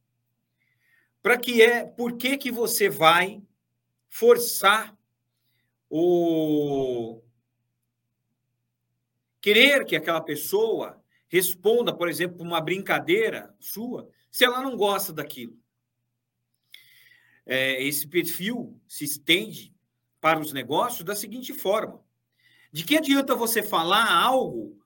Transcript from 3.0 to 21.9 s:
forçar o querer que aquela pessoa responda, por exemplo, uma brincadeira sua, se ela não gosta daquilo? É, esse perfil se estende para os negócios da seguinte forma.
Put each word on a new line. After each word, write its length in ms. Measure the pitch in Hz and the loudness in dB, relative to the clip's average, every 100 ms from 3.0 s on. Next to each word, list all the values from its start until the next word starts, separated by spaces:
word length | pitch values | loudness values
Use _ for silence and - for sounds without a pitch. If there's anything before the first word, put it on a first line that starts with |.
| 160 170 190 - - _ _ _ _ _ _ | 4 6 2 -6 -20 _ _ _ _ _ _
forçar 880 | - 233 240 - - 196 214 220 _ _ _ _ _ _ _ _ _ _ | 2 6 6 2 0 2 2 -2 _ _ _ _ _ _ _ _ _ _
o 1300 | 151 175 175 170 160 156 151 147 139 131 120 113 113 _ _ _ _ _ _ _ _ _ _ _ _ _ _ _ _ _ _ _ _ _ _ | 0 2 2 2 0 2 0 0 -2 -2 -4 -6 -12 _ _ _ _ _ _ _ _ _ _ _ _ _ _ _ _ _ _ _ _ _ _
querer 440 | 196 208 269 269 | 2 6 6 4
que 120 | - 156 | 0 -4
aquela 240 | 170 165 | -2 -4
pessoa 840 | 165 143 - 202 226 170 107 - _ _ _ | -4 -8 -4 -2 0 -2 -6 -14 _ _ _
responda, 640 | 175 185 - 208 240 180 | -2 0 0 2 2 0
por 160 | 156 175 | -2 -4
exemplo, 320 | 151 175 175 | -4 -6 -6
uma 200 | 170 170 | -6 -4
brincadeira 920 | 156 190 190 151 151 202 214 120 - _ | -4 -6 -2 -4 0 0 0 -6 -14 _
sua, 500 | - 202 247 196 - _ _ | -16 -12 -12 -12 -16 _ _
se 140 | - | 2
ela 180 | 247 254 | 2 2
não 140 | 269 226 | -6 -2
gosta 360 | 208 190 185 | -2 -2 -6
daquilo? 460 | 151 143 131 113 - _ _ _ _ _ _ _ _ _ _ _ - _ _ _ _ _ _ | -10 -12 -14 -16 -18 _ _ _ _ _ _ _ _ _ _ _ -20 _ _ _ _ _ _
É, 380 | - 131 131 131 | -6 -2 -2 -2
esse 240 | 139 147 147 | -4 -6 -4
perfil 760 | 175 165 - 196 247 - - _ | -4 -4 -6 -6 -6 -10 -18 _
se 180 | - | -10
estende 720 | 143 - - 220 220 - - _ _ _ _ _ | -8 -6 0 0 0 -12 -20 _ _ _ _ _
para 180 | 156 156 | 0 0
os 140 | 147 | -4
negócios 500 | 135 120 165 240 240 | -8 -4 -2 -2 -4
da 140 | 175 208 | -8 -8
seguinte 360 | 208 247 254 | -10 -12 -12
forma. 480 | - 247 220 - | -6 -2 -2 -4